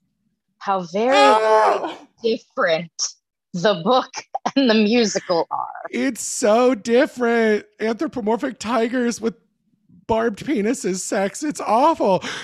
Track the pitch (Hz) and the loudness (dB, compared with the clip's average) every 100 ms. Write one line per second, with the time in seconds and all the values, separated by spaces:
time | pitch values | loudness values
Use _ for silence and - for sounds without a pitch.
0 | _ _ _ _ _ _ - 190 175 180 | _ _ _ _ _ _ -4 -4 -4 -2
1 | 233 277 277 214 220 220 214 - 330 - | 2 4 4 4 4 4 4 0 -4 -10
2 | - _ 226 233 - - 196 160 170 - | -18 _ -4 -4 -6 -4 0 0 -4 -8
3 | - - _ _ _ 185 214 185 165 262 | -8 -10 _ _ _ -2 0 0 2 0
4 | 247 - - - - - 269 220 208 240 | 0 -10 -12 -8 -4 0 4 4 4 2
5 | 220 190 - 170 - 143 127 - - 233 | 2 -2 -2 -2 -2 -6 -8 -12 -10 -4
6 | 262 233 - - 226 220 254 254 208 233 | -4 -4 -8 -2 2 4 4 0 2 2
7 | 294 - 240 233 226 208 - _ 220 226 | 2 0 0 2 2 0 -2 _ -4 -2
8 | 311 254 202 226 285 233 208 254 302 254 | -4 -4 -2 -2 -2 -6 -4 -2 0 0
9 | 240 233 226 - _ _ _ _ _ - | -2 -2 -6 -8 _ _ _ _ _ -20
10 | - 226 233 202 - 277 202 254 202 185 | -4 0 0 -4 -4 -2 0 -2 -2 -4
11 | - 226 196 - 302 - - 220 294 320 | -4 -2 -2 -4 -6 -6 0 2 4 2
12 | 247 180 - - | 2 0 -2 -10